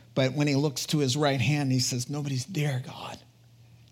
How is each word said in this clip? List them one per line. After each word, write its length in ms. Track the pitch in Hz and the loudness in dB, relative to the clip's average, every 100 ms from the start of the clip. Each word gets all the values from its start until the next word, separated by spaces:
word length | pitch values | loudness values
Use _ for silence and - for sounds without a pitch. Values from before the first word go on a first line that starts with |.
| - - | -6 0
But 180 | 131 | 0
when 140 | 147 147 | 2 2
he 80 | 139 | 2
looks 320 | 151 127 - | 2 -2 -2
to 120 | 151 | 2
his 160 | 135 143 | 2 2
right 260 | 147 135 | 2 2
hand, 300 | 117 147 139 | 2 2 2
he 80 | 131 | 2
says, 300 | - 127 135 | 0 -2 -4
"Nobody's 360 | 147 143 127 - | -6 -4 -4 -4
there, 360 | 151 147 127 | -2 -2 -2
God. 360 | - - - - - _ - - - - - | -6 -12 -12 -14 -18 _ -20 -20 -20 -20 -10